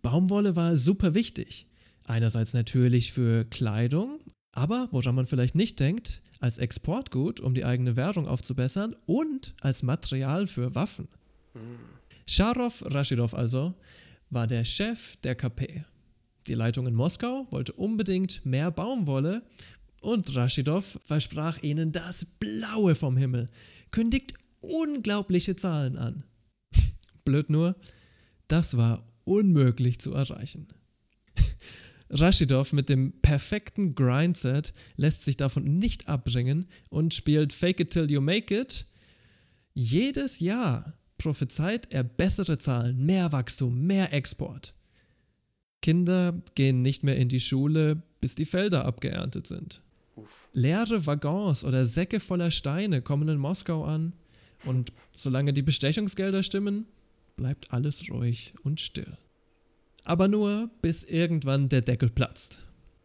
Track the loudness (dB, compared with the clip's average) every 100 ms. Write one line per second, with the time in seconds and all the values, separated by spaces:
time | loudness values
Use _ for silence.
0 | 2 2 4 4 2 2 4 4 4 4
1 | 2 2 -2 -6 -10 -12 -20 _ _ _
2 | -4 0 2 0 0 -2 0 4 6 4
3 | 2 0 2 2 0 -2 -2 0 0 0
4 | -2 -8 -16 _ _ -4 -2 0 0 0
5 | 2 0 0 2 2 2 0 2 0 0
6 | -6 -12 _ -4 -4 -2 -4 -4 -4 -4
7 | -2 -2 -2 -2 -2 0 0 0 0 0
8 | 0 -2 -2 -4 -4 -2 -2 -2 -4 -6
9 | -2 0 0 -4 -8 -4 -2 0 -2 -2
10 | -4 -4 -2 -2 -2 -2 -4 -2 -4 -6
11 | -16 _ _ _ _ -18 -16 -16 -20 -20
12 | _ -18 0 4 4 2 -4 -6 -4 -2
13 | 0 0 0 0 -2 0 -4 -6 -18 -20
14 | -20 -20 _ -4 -2 0 -2 -2 -4 -4
15 | -10 -8 -6 -4 -6 -4 -8 -8 -14 _
16 | _ _ _ _ -6 -2 0 0 0 2
17 | 0 0 -4 -4 -6 -6 -6 -4 -2 -2
18 | 0 0 -2 -4 -2 0 0 -2 -4 -2
19 | 0 0 0 -2 -8 -20 -20 -20 -20 _
20 | -2 -2 0 0 2 2 0 0 -4 -14
21 | -2 -2 -2 -4 -4 -4 -2 0 -2 -4
22 | -8 -10 -12 _ -6 -6 -4 4 4 4
23 | 4 2 2 0 -4 -10 -20 -20 -4 0
24 | 2 0 -2 -16 _ _ -6 -2 -2 -2
25 | -2 -2 2 0 0 -2 -2 0 -2 -2
26 | -6 -6 -14 _ _ _ _ 4 4 0
27 | -20 -6 2 2 4 2 2 -2 -12 -20
28 | _ _ _ _ 0 2 2 2 2 2
29 | -6 _ 0 4 6 6 6 4 0 0
30 | -4 -2 -4 -6 -12 -12 -18 -20 _ _
31 | _ _ _ 2 2 2 -16 -20 -20 -20
32 | -4 4 6 6 6 4 4 0 4 2
33 | 2 2 2 2 0 -4 -4 -2 -2 2
34 | 2 4 2 0 -2 -2 -4 -14 -14 0
35 | 0 0 -4 0 0 0 0 2 0 -2
36 | -4 -4 -2 -2 0 -2 -4 -14 _ -2
37 | -2 0 2 2 2 0 0 0 0 0
38 | 2 2 2 0 0 -4 -2 -8 -12 _
39 | _ _ _ _ _ _ _ -4 0 2
40 | 0 -2 -4 -2 -2 0 0 -2 -6 -16
41 | _ -6 -4 -2 -4 -2 -2 -4 -4 -4
42 | -2 0 0 2 -2 -2 0 0 0 0
43 | 2 2 2 0 -2 -2 -2 0 2 2
44 | 2 -2 -4 -8 -8 -10 -16 -20 _ _
45 | _ _ _ _ _ _ _ _ 2 2
46 | 4 2 0 -2 -6 0 2 4 0 0
47 | 0 2 2 0 0 0 2 2 2 0
48 | -6 _ -6 -4 -2 0 2 0 0 -4
49 | -4 -4 -6 -8 -10 -12 -12 -16 _ _
50 | _ -20 -20 -20 -6 0 2 2 0 0
51 | 0 -2 0 0 0 0 2 2 2 0
52 | 0 -2 -2 0 0 0 -2 -2 0 -2
53 | 0 0 0 0 -2 -4 -4 -4 -2 -2
54 | -4 -6 _ _ _ _ -2 -2 -2 -10
55 | _ -8 -2 0 2 2 2 2 2 0
56 | -2 -2 0 0 0 -2 -2 -4 -6 _
57 | _ _ _ -6 -4 -4 -4 -2 -2 -4
58 | -8 -2 -2 -2 -8 -8 -4 -4 -6 -8
59 | -10 -14 _ _ _ _ _ _ _ -14
60 | -2 2 4 4 2 0 -4 _ -2 -2
61 | -2 0 2 0 0 2 4 2 2 2
62 | 2 2 -2 -4 -14 -16 -20 -20 -20 _